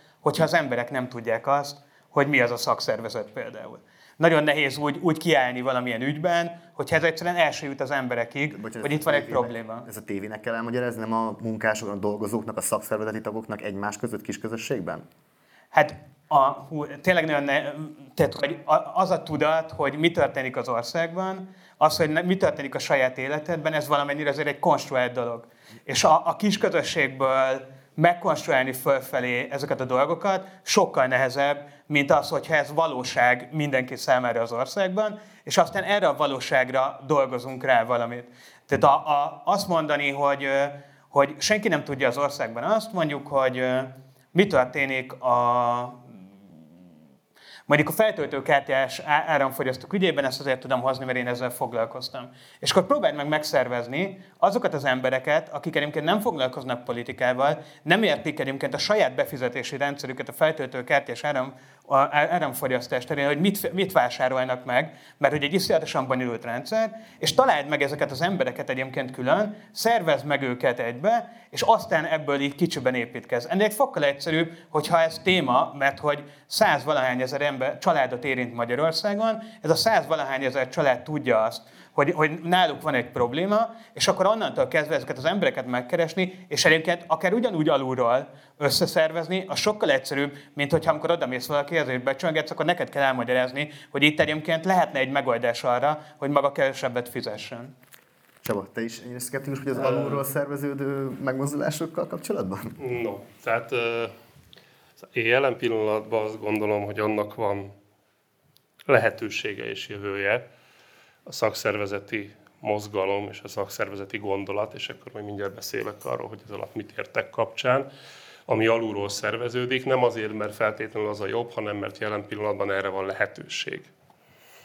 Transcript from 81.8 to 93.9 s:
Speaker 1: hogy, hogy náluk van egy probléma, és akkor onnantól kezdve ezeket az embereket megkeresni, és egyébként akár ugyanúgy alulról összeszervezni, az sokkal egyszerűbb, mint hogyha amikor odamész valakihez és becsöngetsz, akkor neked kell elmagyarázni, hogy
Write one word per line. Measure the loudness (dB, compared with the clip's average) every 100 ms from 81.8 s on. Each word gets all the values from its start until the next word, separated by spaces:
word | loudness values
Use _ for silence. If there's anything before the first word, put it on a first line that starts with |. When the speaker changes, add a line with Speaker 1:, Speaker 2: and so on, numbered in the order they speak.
| -4
Speaker 1:
hogy, | 2 2
hogy | 4 2 0
náluk | 2 4 4 2
van | 0
egy | 0 -2
probléma, | -2 -2 0 0 0 0 -6 -16
és | -2 0
akkor | 4 2
onnantól | 2 0 0 0
kezdve | 0 0
ezeket | -2 -2 -2
az |
embereket | -2 2 0 0 -4
megkeresni, | -4 0 0 0 0 -2 -4 -6
és | 4
egyébként | 6 6 4 -2 0
akár | 0 2
ugyanúgy | 2 0 2 2
alulról | 2 2 2 2 2 0 -16 _ -2
összeszervezni, | 0 2 2 2 2 0 -4 -4 -2
az | 0
sokkal | 0 0 2
egyszerűbb, | 2 0 -2 -2 -6 -14
mint | -6 0
hogyha | 2 2
amikor | 0 0
odamész | 0 0 -4 -2
valakihez | -2 0 -2 0
és | -2
becsöngetsz, | -2 -2 0 -2 -4
akkor | -2
neked | 0 0 -2
kell | 2
elmagyarázni, | 2 2 0 2 2 -2 -8 -10
hogy | -8